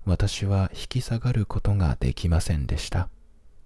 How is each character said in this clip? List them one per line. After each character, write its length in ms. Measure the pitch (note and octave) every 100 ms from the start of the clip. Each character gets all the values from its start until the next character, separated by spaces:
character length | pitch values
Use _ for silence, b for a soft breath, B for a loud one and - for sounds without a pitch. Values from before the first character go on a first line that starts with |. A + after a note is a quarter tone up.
| -
私 420 | F2 G2 - G2
は 240 | G2 F#2+
引 120 | - -
き 120 | C3
下 180 | - A2+
が 120 | B2
る 140 | A#2 G2+
こ 160 | G2
と 140 | - G2+
が 220 | E2 A#1+
で 160 | B1+ -
き 140 | E2+
ま 120 | D#2+
せ 140 | - D#2+
ん 100 | B1
で 140 | D#2
し 100 | -
た。 200 | F#2 F#2 - - - - -